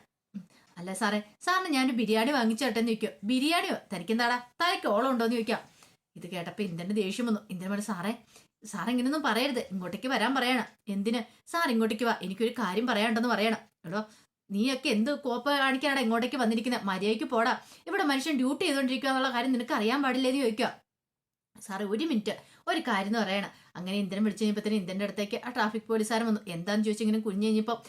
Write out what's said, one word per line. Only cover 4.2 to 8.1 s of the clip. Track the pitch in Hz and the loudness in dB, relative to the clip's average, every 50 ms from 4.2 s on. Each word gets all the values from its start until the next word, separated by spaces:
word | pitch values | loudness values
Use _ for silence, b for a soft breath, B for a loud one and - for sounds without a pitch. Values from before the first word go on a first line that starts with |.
| 240 240 247 247 - - _ - | 2 2 0 0 -4 -10 _ 0
തലയ്ക്ക് | 330 349 381 - - | 0 0 0 0 0
ഓളം | 240 202 214 254 269 | 0 2 2 2 2
ഉണ്ടോ?" | 262 226 233 | 2 2 2
എന്ന് | 226 247 | 2 2
ചോദിക്കാം. | 233 220 240 208 - - B B B B B B B _ _ _ | 0 0 0 -2 -4 -4 B B B B B B B _ _ _
ഇത് | 165 180 | -16 -12
കേട്ടപ്പോ | 175 185 175 165 180 - - 208 | -10 -8 -8 -8 -8 -6 -6 -6
ഇന്ദ്രന് | 185 165 165 175 190 208 | -6 -4 -6 -4 -2 0
ദേഷ്യം | 214 190 185 202 - 240 | 0 0 0 -2 -2 0
വന്നു. | 233 214 208 - - | 0 0 -2 -2 -8
ഇന്ദ്രൻ | 190 170 180 190 | -10 -8 -4 -4
പറഞ്ഞു, | 202 202 208 | -4 -4 -4
"സാറേ, | - 196 175 175 208 | -4 -6 -4 -4 -6